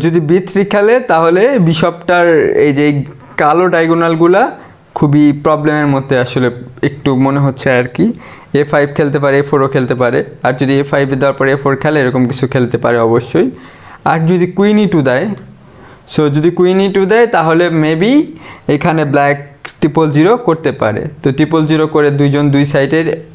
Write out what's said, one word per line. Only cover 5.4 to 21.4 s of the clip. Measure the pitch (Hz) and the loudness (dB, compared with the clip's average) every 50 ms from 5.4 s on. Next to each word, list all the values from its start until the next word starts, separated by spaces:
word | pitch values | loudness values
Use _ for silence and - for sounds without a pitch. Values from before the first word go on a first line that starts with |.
| 147 | 0
প্রবলেমের | 160 156 151 151 156 151 151 147 143 139 | -2 0 0 0 -2 0 0 0 0 0
মধ্যে | 135 135 - 139 127 123 | -2 -2 -2 -2 -2 -2
আসলে | 127 - 135 127 123 113 - - - - - - 143 | -2 -2 -2 -2 -2 -2 -6 -12 -18 -8 -6 -6 -6
একটু | 143 - - 143 135 127 135 | -4 -4 -4 -2 0 0 0
মনে | 135 139 143 139 | 0 0 0 0
হচ্ছে | 139 131 - - 139 127 123 | -2 -2 -2 -2 0 0 0
আর | 123 120 - | 0 -2 -2
কি। | - 175 226 233 - - - - - - - - 143 | -2 -2 -2 -2 -6 -12 -20 -20 -20 -10 -4 -2 -2
এ | 147 147 | 0 0
ফাইভ | 156 147 147 143 143 160 | 0 0 0 0 0 -2
খেলতে | 156 143 139 147 143 | -2 0 -2 0 0
পারে, | 139 135 139 | 0 2 0
এ | 143 143 | 0 0
ফোরও | - 143 135 135 - | 0 0 0 0 0
খেলতে | 143 127 123 135 123 | -2 -2 -2 -2 -2
পারে, | 127 120 120 143 151 - - - - | 0 0 0 -2 -4 -6 -8 -4 -4
আর | 123 131 139 | -4 -2 0
যদি | 147 131 139 139 | 0 0 0 0
এ | 139 139 | 0 0
ফাইভে | - 143 139 135 135 131 | -2 -2 0 -2 -2 -2
দেওয়ার | 139 139 135 - | -2 -2 0 0
পরে | 131 135 135 | 0 0 0
এ | 139 139 | 0 0
ফোর | 139 135 135 - | -2 -2 0 -2
খেলে, | 151 156 151 135 | 0 0 0 0
এরকম | 127 127 127 127 117 | 0 0 0 0 -2
কিছু | - - - 127 - | -2 -4 -4 -2 0
খেলতে | 135 123 117 - 113 - | -2 -2 -2 -2 -2 0
পারে | 117 120 120 113 113 | 0 0 2 2 2
অবশ্যই। | 113 117 117 - - 160 214 262 254 - - - - - - - - - - - | 0 0 -2 -2 -2 0 0 -2 -4 -8 -16 -20 -20 -20 -20 -20 -20 -6 -4 -2
আর | 156 165 160 160 | -2 0 0 0
যদি | 185 175 175 180 185 175 | 0 0 0 -2 0 0
কুইন | 196 208 214 208 208 | 0 2 2 2 2
ই | 190 180 | 2 2
টু | 160 135 131 | 0 2 2
দেয়, | 123 131 175 220 196 - - - - - - - - - - - - - - - - | 0 0 -2 -4 -6 -10 -12 -18 -20 -20 -20 -20 -20 -20 -20 -20 -20 -20 -18 -6 -2
so, | - 151 147 139 | 0 0 0 0
যদি | 151 151 175 170 175 | 0 0 0 2 2
কুইন | 180 180 185 190 196 | 2 2 2 2 0
ই | 202 190 | 0 0
টু | 196 190 180 | 0 0 2
দেয়, | 202 226 240 226 196 | 2 2 2 2 2
তাহলে | 175 160 160 160 165 175 170 165 160 156 | 0 0 2 2 2 2 2 0 0 0
maybe | 151 160 160 185 226 269 302 330 - - - - - - - - - 147 | 0 0 0 0 2 2 2 0 -2 -6 -16 -20 -20 -20 -8 -4 -4 -2
এখানে | 147 147 170 160 160 156 143 135 | 0 0 0 0 0 0 0 0
ব্ল্যাক | 143 143 143 143 143 143 - - - - - - - | 2 2 0 0 -2 -6 -14 -20 -20 -20 -20 -6 -2
ট্রিপল | - 156 147 165 160 151 139 | -2 0 2 2 0 2 2
জিরো | 147 156 190 233 240 240 175 | 2 2 4 2 2 0 -2
করতে | 165 160 - 143 - - | -2 -2 -2 -4 -4 -2
পারে। | 107 107 107 - - - - - | -2 -2 -2 -4 -6 -10 -10 -4
তো | - 143 131 | -4 -2 0
ট্রিপল | - | 0